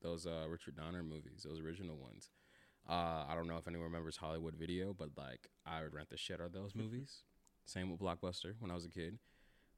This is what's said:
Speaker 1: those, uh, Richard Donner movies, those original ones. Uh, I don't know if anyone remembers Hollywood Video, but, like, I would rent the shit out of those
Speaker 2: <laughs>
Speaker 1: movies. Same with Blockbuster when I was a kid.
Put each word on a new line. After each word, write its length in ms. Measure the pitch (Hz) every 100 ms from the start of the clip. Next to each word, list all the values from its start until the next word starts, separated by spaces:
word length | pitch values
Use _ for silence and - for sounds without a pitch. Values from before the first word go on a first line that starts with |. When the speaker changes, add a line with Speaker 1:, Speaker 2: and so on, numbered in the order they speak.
Speaker 1:
those, 260 | 85 82 85
uh, 180 | 80 80
Richard 280 | 85 - 76
Donner 260 | 80 90
movies, 400 | 80 78 76 -
those 180 | - 80
original 380 | 80 87 90 76
ones. 320 | 64 50 - - - - - - -
Uh, 380 | 87 85 80 71
I 60 |
don't 140 | 82 85
know 100 | 82
if 100 | 85
anyone 180 | 85 82
remembers 320 | 85 80 -
Hollywood 380 | 80 80 80 78
Video, 380 | 82 90 98
but, 240 | 95 76 71
like, 320 | 67 64 - - -
I 160 | 82
would 140 | 78 76
rent 140 | 78
the 80 | 78
shit 220 | - 85
out 60 | 87
of 80 |
those 220 | 92 101 110
Speaker 2:
<laughs> 0 |
Speaker 1:
movies. 480 | 110 123 139 - - - - -
Same 280 | - 95 92
with 100 | 87
Blockbuster 540 | 95 85 92 90 90 113
when 120 | 98
I 20 |
was 120 | 87 85
a 40 |
kid. 300 | 92 82 113 - - - - -